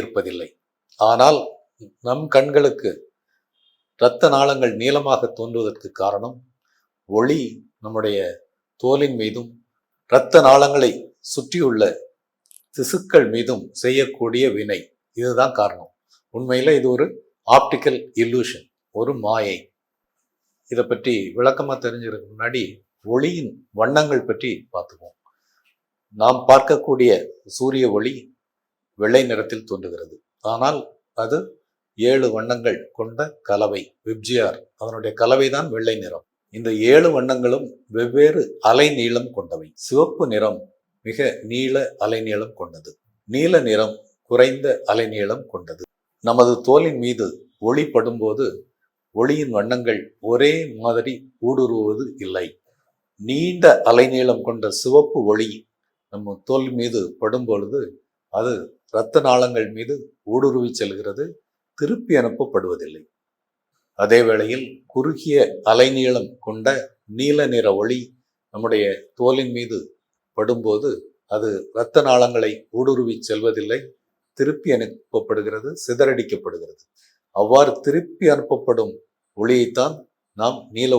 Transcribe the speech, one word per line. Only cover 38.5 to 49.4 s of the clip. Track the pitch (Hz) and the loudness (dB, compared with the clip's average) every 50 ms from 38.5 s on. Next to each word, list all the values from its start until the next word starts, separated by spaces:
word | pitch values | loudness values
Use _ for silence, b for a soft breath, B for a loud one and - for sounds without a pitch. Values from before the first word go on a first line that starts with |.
| - - - 107 | -6 0 2 4
அலைநீளம் | 117 131 147 151 147 127 117 117 120 120 127 127 - | 4 6 4 4 2 0 -2 0 -2 -2 -4 -4 -10
கொண்டவை. | 98 92 - 85 80 78 78 _ - - | -12 -10 -10 -12 -14 -14 -18 _ -18 -8
சிவப்பு | - 127 139 165 - - - 165 127 107 | 0 2 2 2 2 0 -4 -4 -2 0
நிறம் | 107 107 107 - - - - _ _ _ _ _ _ _ | -2 -2 -2 -4 -6 -14 -20 _ _ _ _ _ _ _
மிக | 113 110 - 139 123 - - 107 107 117 | -12 -4 -2 -2 -2 -2 -6 -10 -8 -6
நீள | 127 131 127 131 139 131 - - - 101 | -4 -2 -2 -2 -2 -2 -4 -6 -6 -4
அலைநீளம் | 107 113 113 113 110 104 101 107 - - - | -4 -2 -4 -4 -4 -6 -6 -6 -10 -12 -14
கொண்டது. | - - - - _ - - _ _ _ _ _ _ - | -16 -16 -16 -20 _ -20 -20 _ _ _ _ _ _ -6
நீல | 117 135 160 175 185 160 131 117 | -4 -2 2 4 4 2 4 4
நிறம் | 107 107 110 107 107 - _ _ _ _ _ _ | 2 2 2 0 -4 -12 _ _ _ _ _ _
குறைந்த | 120 120 127 135 131 139 139 139 127 - - - | 4 4 4 4 2 -2 -2 -2 -2 -2 -2 -2
அலைநீளம் | 104 113 113 110 107 104 101 101 113 - - - - | 0 0 -2 -4 -4 -6 -4 -4 -6 -8 -10 -14 -14
கொண்டது. | - - - - - - - _ _ _ _ _ _ - | -16 -14 -16 -18 -18 -18 -20 _ _ _ _ _ _ -2
நமது | 117 117 123 123 120 120 - - 127 | 0 4 6 6 4 4 2 4 4
தோலின் | 135 151 165 160 143 120 120 | 4 4 4 2 -2 -2 -4
மீது | 123 120 113 104 87 - - - _ _ _ 104 113 | -4 -2 -4 -4 -6 -6 -12 -20 _ _ _ -2 0
ஒளி | 131 147 147 147 - | 0 0 -2 0 0
படும்போது | 117 113 120 117 117 110 107 104 135 135 101 - - - _ _ _ _ _ _ _ _ _ _ | 0 0 0 -4 -4 -4 -4 -2 -4 -4 -6 -6 -12 -20 _ _ _ _ _ _ _ _ _ _
ஒளியின் | 104 120 139 147 151 | -2 0 0 0 -2